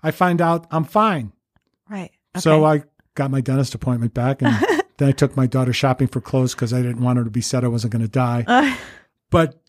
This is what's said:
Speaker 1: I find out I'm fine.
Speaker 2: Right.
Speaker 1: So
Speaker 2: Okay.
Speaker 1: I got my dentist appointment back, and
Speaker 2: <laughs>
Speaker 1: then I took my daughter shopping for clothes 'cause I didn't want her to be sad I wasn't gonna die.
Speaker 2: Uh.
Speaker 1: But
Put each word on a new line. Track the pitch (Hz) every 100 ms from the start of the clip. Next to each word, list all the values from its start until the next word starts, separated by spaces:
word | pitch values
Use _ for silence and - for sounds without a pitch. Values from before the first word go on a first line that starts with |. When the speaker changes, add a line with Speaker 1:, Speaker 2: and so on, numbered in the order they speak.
Speaker 1:
I | 160
find | 151 180 170
out | 170 170 170
I'm | 160
fine. | 151 214 214 165 107 - _ _ _ _ -
Speaker 2:
Right. | 208 170 _ _ 180
Speaker 1:
So | 170 156
Speaker 2:
Okay. | 156 151
Speaker 1:
I | - _ _
got | - 139
my | 135
dentist | 127 131 131
appointment | - - 120 117
back, | - 123 135
and | 135 160
Speaker 2:
<laughs> | 427 320 - -
Speaker 1:
then | 139
I |
took | 135 139 131
my | 127
daughter | 131 127
shopping | 120 135 127 131
for | 123
clothes | - 131 127
'cause | - 117
I | 127
didn't | 123 117
want | 123 123
her |
to | 113
be | 113
sad | - 127
I | 123
wasn't | 117 110
gonna | 117 113
die. | 135 123 120 117
Speaker 2:
Uh. | 247 285 254 - - _ _ -
Speaker 1:
But | 175 160 -